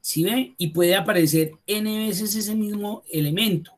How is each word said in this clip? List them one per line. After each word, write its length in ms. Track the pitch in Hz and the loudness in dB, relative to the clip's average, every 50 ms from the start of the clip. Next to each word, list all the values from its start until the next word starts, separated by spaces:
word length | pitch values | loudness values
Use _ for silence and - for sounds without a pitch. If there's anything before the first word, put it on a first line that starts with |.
¿Sí 240 | _ - - 156 160 | _ -4 -2 0 0
ve? 300 | 190 226 254 262 - - | 0 2 0 -2 -4 -6
Y 120 | _ 180 160 | _ -6 -4
puede 260 | - 170 175 175 185 | 2 2 4 4 4
aparecer 580 | 196 180 214 208 180 165 156 156 160 160 156 156 - _ | 4 2 2 2 4 4 4 4 2 0 0 -4 -14 _
N 400 | - 202 214 214 214 214 214 220 | -4 -4 -2 -2 -2 -2 -2 -2
veces 280 | 214 190 175 214 214 208 | -2 -2 -4 -4 -4 -4
ese 180 | 220 214 208 214 | -4 -4 -4 -2
mismo 480 | 220 214 208 208 208 208 208 214 - - - | -4 -4 -4 -4 -6 -6 -6 -8 -10 -12 -6
elemento. 640 | 180 156 151 147 151 190 220 220 185 156 156 - _ | -2 -2 0 0 0 0 2 2 0 -2 -4 -8 _